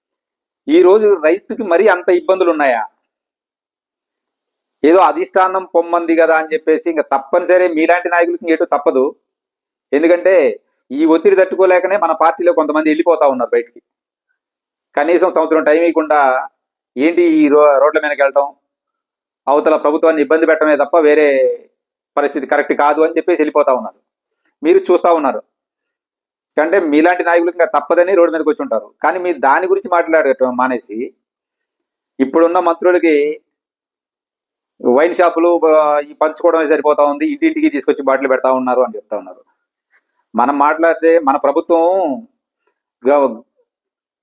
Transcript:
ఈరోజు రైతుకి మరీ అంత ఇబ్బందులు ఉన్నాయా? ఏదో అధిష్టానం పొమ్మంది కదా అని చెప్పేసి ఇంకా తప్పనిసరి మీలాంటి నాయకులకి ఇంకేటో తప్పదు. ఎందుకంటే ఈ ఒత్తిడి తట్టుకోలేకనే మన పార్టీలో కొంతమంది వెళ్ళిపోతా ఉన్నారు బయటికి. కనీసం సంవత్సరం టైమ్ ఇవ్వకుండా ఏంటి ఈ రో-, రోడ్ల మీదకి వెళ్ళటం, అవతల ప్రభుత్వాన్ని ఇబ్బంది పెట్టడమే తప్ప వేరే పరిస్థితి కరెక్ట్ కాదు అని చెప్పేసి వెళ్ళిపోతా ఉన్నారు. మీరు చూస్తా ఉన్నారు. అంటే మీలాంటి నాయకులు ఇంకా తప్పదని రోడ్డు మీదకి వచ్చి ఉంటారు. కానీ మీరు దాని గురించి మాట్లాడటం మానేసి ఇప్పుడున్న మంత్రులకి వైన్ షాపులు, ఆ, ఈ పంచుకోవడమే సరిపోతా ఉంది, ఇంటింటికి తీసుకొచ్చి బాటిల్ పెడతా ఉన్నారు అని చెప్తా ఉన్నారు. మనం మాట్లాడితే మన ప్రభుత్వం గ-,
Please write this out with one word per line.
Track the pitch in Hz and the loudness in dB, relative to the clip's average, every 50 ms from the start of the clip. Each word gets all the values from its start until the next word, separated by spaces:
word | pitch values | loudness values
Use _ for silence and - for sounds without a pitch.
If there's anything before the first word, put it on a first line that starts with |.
| _ _ _ _ _ _ _ _ _ _ _ _ _ - | _ _ _ _ _ _ _ _ _ _ _ _ _ 0
ఈరోజు | 151 175 180 180 196 220 214 208 202 170 151 | 2 4 6 6 4 4 4 2 0 2 0
రైతుకి | 156 170 202 - - 214 233 226 | 0 0 -2 -4 -8 -10 -8 -4
మరీ | 190 170 175 196 214 | -2 0 2 2 2
అంత | 180 180 175 - | 2 2 0 0
ఇబ్బందులు | 180 175 - - 190 185 180 175 | -2 0 0 -2 -2 0 0 0
ఉన్నాయా? | 165 151 147 135 120 113 107 - _ _ _ _ _ _ _ _ _ _ _ _ _ _ _ _ _ _ _ _ _ _ _ _ _ _ _ _ _ _ _ _ _ _ _ _ _ _ - | 0 0 0 0 -2 -2 -4 -8 _ _ _ _ _ _ _ _ _ _ _ _ _ _ _ _ _ _ _ _ _ _ _ _ _ _ _ _ _ _ _ _ _ _ _ _ _ _ 0
ఏదో | 147 170 190 | 2 4 4
అధిష్టానం | 175 151 147 160 185 - - 190 185 185 185 190 185 175 - | 4 2 0 -2 -6 -4 0 0 0 0 -2 -4 -8 -4 -2
పొమ్మంది | 170 170 170 170 170 170 165 165 | -4 -2 -2 -2 -4 -2 0 0
కదా | 160 165 160 160 160 | 2 2 2 2 0
అని | 160 156 156 | -2 -2 -6
చెప్పేసి | 156 - 160 156 147 - 170 160 | -4 -2 -2 -2 -2 -2 -4 -4
ఇంకా | 151 139 - 139 | -4 -2 -2 -4
తప్పనిసరి | 131 - - - 180 180 165 180 180 185 180 165 151 | -4 -2 -2 -2 -2 0 2 2 2 2 0 0 0
మీలాంటి | 160 165 170 180 175 175 | 0 0 0 0 -2 -2
నాయకులకి | 175 175 170 170 175 165 - | -2 0 0 0 -2 -4 -4
ఇంకేటో | 165 160 156 175 | -4 -2 -2 -2
తప్పదు. | - - 139 - 170 139 131 131 151 - _ _ _ _ _ _ _ _ _ _ _ _ _ _ _ - | -2 -2 -2 -2 -2 0 0 -2 -2 -4 _ _ _ _ _ _ _ _ _ _ _ _ _ _ _ -2
ఎందుకంటే | 143 160 165 175 170 175 185 190 175 143 120 104 - - _ _ _ _ - | 0 2 2 2 2 2 2 2 2 2 0 -2 -4 -10 _ _ _ _ -12
ఈ | 127 143 160 | -4 -2 0
ఒత్తిడి | 160 160 160 160 202 196 | 2 2 2 2 2 2
తట్టుకోలేకనే | 185 185 185 190 175 190 185 185 180 180 185 190 208 | 2 2 0 0 0 2 2 2 2 0 0 -2 -2
మన | 220 - - - | -2 -2 -2 0
పార్టీలో | - - - - 175 175 175 | 0 0 0 0 -2 0 0
కొంతమంది | 160 156 151 147 156 156 156 | 0 -2 -2 -2 -2 0 0
వెళ్ళిపోతా | 151 156 160 170 165 156 156 139 | 0 0 0 0 0 2 2 0
ఉన్నారు | 131 123 120 - 120 | 0 -2 -4 -4 -2
బయటికి. | 120 117 - _ - - _ _ _ _ _ _ _ _ _ _ _ _ _ _ _ _ _ _ _ _ _ _ 147 | -4 -4 -6 _ -20 -20 _ _ _ _ _ _ _ _ _ _ _ _ _ _ _ _ _ _ _ _ _ _ -4
కనీసం | 147 160 170 165 180 180 | 0 0 0 0 0 0
సంవత్సరం | - 160 160 156 151 156 151 | 0 -2 0 0 0 0 2
టైమ్ | 147 151 165 170 | 2 2 2 2
ఇవ్వకుండా | 170 160 160 156 151 151 147 139 131 127 131 - - - _ _ _ _ _ _ _ _ 123 | 0 0 -2 -2 0 0 2 2 2 0 -2 -4 -8 -14 _ _ _ _ _ _ _ _ -2
ఏంటి | 139 165 175 170 175 170 160 156 | -2 0 0 2 2 2 2 2
ఈ | 151 143 143 | 2 2 4
రో-, | 151 147 147 139 131 | 4 4 4 4 2
రోడ్ల | 139 151 151 156 151 | 2 0 0 -2 -2
మీదకి | 147 147 135 | -4 -2 -2
వెళ్ళటం, | 143 139 135 143 139 143 139 _ _ _ _ _ _ _ _ _ _ _ _ _ _ _ _ _ _ 123 | -2 0 0 -2 -2 -4 -6 _ _ _ _ _ _ _ _ _ _ _ _ _ _ _ _ _ _ -2
అవతల | 139 151 156 160 156 | -2 0 0 0 0
ప్రభుత్వాన్ని | 147 - 147 151 160 165 160 160 151 | 0 0 -2 -2 0 0 0 0 0
ఇబ్బంది | 143 131 156 160 165 | 0 0 0 0 2
పెట్టడమే | 160 160 156 156 151 151 135 143 | 0 0 0 0 0 0 0 0
తప్ప | - - 170 | 0 0 2
వేరే | 156 147 147 156 151 143 139 131 131 123 120 - - _ _ _ _ _ _ _ _ _ _ - | 2 2 4 2 2 2 2 2 0 0 -2 -4 -8 _ _ _ _ _ _ _ _ _ _ -4
పరిస్థితి | - 139 - 156 131 127 | -4 -4 -4 -6 -4 -2
కరెక్ట్ | 147 147 147 - 151 | -2 -2 -2 -2 -2
కాదు | 131 147 147 151 156 | 0 0 0 2 2
అని | 156 165 165 165 | 0 0 -2 -2
చెప్పేసి | - - 175 151 | -2 -2 -2 0
వెళ్ళిపోతా | 151 151 - 151 143 - 127 | -2 0 0 0 0 2 0
ఉన్నారు. | 123 113 98 - _ _ _ _ _ _ _ _ _ _ _ _ _ 143 | -2 -4 -8 -14 _ _ _ _ _ _ _ _ _ _ _ _ _ -2
మీరు | 156 185 196 190 - | 0 2 2 2 2
చూస్తా | 180 170 - 180 170 160 | 0 2 2 2 0 0
ఉన్నారు. | 147 131 113 107 - _ _ _ _ _ _ _ _ _ _ _ _ _ _ _ _ _ _ _ _ _ _ 147 | 0 -2 -4 -6 -10 _ _ _ _ _ _ _ _ _ _ _ _ _ _ _ _ _ _ _ _ _ _ -4
అంటే | 151 165 175 202 | -2 0 0 0
మీలాంటి | 175 151 143 151 160 175 180 175 165 | 0 0 0 2 2 2 0 0 -2
నాయకులు | 170 170 175 170 175 | 0 0 0 0 -2
ఇంకా | 170 175 165 156 - 147 | -2 -2 -2 -2 -2 -4
తప్పదని | 143 - - 165 175 185 196 | -2 0 0 0 2 2 2
రోడ్డు | 180 170 165 156 | 2 2 2 0
మీదకి | 160 151 151 | -2 -2 -2
వచ్చి | 143 - 143 | -4 -4 -4
ఉంటారు. | 127 117 110 110 - _ _ - | -6 -6 -6 -6 -8 _ _ -4
కానీ | 151 165 185 | -4 -2 -2
మీరు | 175 180 165 135 | -4 -6 -4 -2
దాని | 143 170 151 165 180 185 | 0 0 2 2 0 0
గురించి | 196 196 - 180 | -2 -2 -2 -2
మాట్లాడటం | 180 175 160 160 160 160 143 135 131 - 131 127 123 123 | -2 -2 0 0 0 0 2 0 0 0 -2 -2 -2 -2
మానేసి | 127 131 127 113 - - 104 113 127 - - _ _ _ _ _ _ _ _ _ _ _ _ _ _ _ _ _ _ _ _ - | -2 -2 -4 -6 -8 -10 -12 -10 -10 -12 -14 _ _ _ _ _ _ _ _ _ _ _ _ _ _ _ _ _ _ _ _ -4
ఇప్పుడున్న | 131 131 135 165 165 165 175 185 | -4 -2 0 2 2 2 2 0
మంత్రులకి | 175 170 165 170 - 180 180 175 170 165 151 143 147 151 156 - _ _ _ _ _ _ _ _ _ _ _ _ _ _ _ _ _ _ _ _ _ _ _ _ _ _ _ _ - 131 120 | 0 0 -2 0 0 0 0 2 2 0 0 0 0 -2 -6 -10 _ _ _ _ _ _ _ _ _ _ _ _ _ _ _ _ _ _ _ _ _ _ _ _ _ _ _ _ -2 0 2
వైన్ | 135 160 175 170 180 | 2 2 2 0 0
షాపులు, | 175 170 165 165 165 175 175 165 160 160 156 | 0 0 0 0 0 0 0 0 2 2 2
ఆ, | 156 151 147 147 147 | 2 2 2 0 -2
ఈ | 147 147 147 | -4 -6 -6
పంచుకోవడమే | - 156 156 156 - - 170 160 165 160 143 | -4 -4 -4 -4 -2 -2 0 0 0 0 0
సరిపోతా | 156 143 135 151 147 151 147 | -2 0 0 0 0 2 0
ఉంది, | 147 143 147 151 156 143 | 0 0 -2 -4 -6 -4
ఇంటింటికి | 143 165 160 160 156 147 156 | -2 -4 -2 -2 -2 -2 -2
తీసుకొచ్చి | - 269 - - - - 139 | -2 -2 -2 -4 -4 -2 -2
బాటిల్ | 135 135 135 139 131 | -2 -2 0 0 0
పెడతా | 131 123 - 131 | 0 0 0 0
ఉన్నారు | 131 131 127 127 127 123 | -2 -2 -2 -2 -2 -2
అని | 127 117 110 | -2 -2 -4
చెప్తా | 104 - _ 107 101 | -10 -12 _ -10 -10
ఉన్నారు. | 95 92 90 - _ _ _ _ _ _ _ _ _ _ _ _ _ _ _ _ _ _ - | -10 -14 -20 -20 _ _ _ _ _ _ _ _ _ _ _ _ _ _ _ _ _ _ -4
మనం | 110 120 131 143 139 143 | -2 -2 0 0 0 0
మాట్లాడితే | 147 156 160 165 165 160 - 160 165 165 170 | 0 0 0 0 0 0 0 0 2 2 2
మన | 156 135 135 143 | 2 0 -2 0
ప్రభుత్వం | - 139 143 165 165 - 170 165 165 170 185 196 180 156 131 117 113 - _ _ _ _ _ _ _ _ _ _ _ _ _ _ - 127 | -2 -2 -2 -2 -2 0 0 0 2 0 0 -2 -2 -4 -6 -8 -12 -16 _ _ _ _ _ _ _ _ _ _ _ _ _ _ -2 0
గ-, | 143 147 139 127 113 110 - _ _ _ _ _ _ _ _ _ _ _ _ _ _ _ | 2 2 0 0 -2 -8 -14 _ _ _ _ _ _ _ _ _ _ _ _ _ _ _